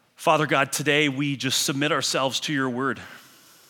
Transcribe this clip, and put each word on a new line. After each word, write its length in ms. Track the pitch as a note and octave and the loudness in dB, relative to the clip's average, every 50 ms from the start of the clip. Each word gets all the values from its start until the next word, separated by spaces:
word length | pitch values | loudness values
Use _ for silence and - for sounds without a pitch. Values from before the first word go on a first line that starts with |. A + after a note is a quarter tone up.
| _ _ _ | _ _ _
Father 300 | - - E3 D#3 D3+ D3+ | -2 2 2 4 4 4
God, 260 | C3+ D#3 C#3 C#3 C3+ | 2 2 2 2 2
today 380 | - - D3 D3+ D3 D3 D3+ D3 | -2 -4 0 2 2 4 4 2
we 260 | C3 C3 D3 C#3+ C#3 | 0 0 -2 -2 -2
just 280 | B2 B2+ C3+ B2 - - | -2 -2 -2 0 0 0
submit 280 | - C#3+ C#3 D3 D3+ | 0 0 0 0 0
ourselves 480 | D#3+ C#3 B2+ - - D3+ C3+ C3+ A#2 - | 0 0 0 0 0 0 0 0 -2 -2
to 140 | - - D#3 | -4 -2 -2
your 160 | C#3 C3+ C3 | -2 -2 -2
word. 320 | A#2+ A#2+ C3+ C3+ A#2 - - - - - - - - - - - - - _ | -2 -2 -2 -2 -4 -6 -8 -18 -18 -20 -20 -20 -20 -20 -20 -20 -20 -20 _